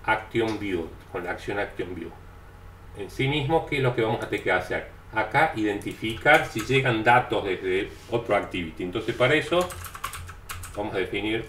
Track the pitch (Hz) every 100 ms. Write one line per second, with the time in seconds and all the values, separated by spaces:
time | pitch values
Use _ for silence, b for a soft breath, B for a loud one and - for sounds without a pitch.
0 | - - - 117 110 104 101 87 80 -
1 | - 92 90 - - 101 101 - 90 85
2 | 82 - - - - - - - - -
3 | 95 - 135 151 131 165 160 143 123 120
4 | 113 117 - 104 - 90 - - - -
5 | - 110 - 139 160 113 107 101 101 -
6 | 110 - 143 156 127 110 107 135 131 110
7 | 110 120 - 104 101 92 95 95 104 -
8 | - 117 - 101 90 92 82 - 90 110
9 | - - 127 151 - 175 175 - - -
10 | - - - - - - - - 101 95
11 | 90 101 107 113